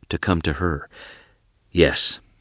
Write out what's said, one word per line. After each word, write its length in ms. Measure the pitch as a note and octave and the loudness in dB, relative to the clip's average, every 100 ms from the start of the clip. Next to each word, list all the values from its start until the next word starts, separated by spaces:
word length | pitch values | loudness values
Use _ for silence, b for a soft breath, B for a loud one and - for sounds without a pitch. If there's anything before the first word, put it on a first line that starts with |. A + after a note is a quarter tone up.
| - | -8
to 80 | E2 | -4
come 240 | - E2+ | 0 0
to 120 | D#2+ | 0
her. 360 | D2 F2+ D2 - B B B B B B _ _ | -2 -2 -4 -8 B B B B B B _ _
Yes, 480 | F2 D2+ - - - _ _ | 4 4 4 -4 -6 _ _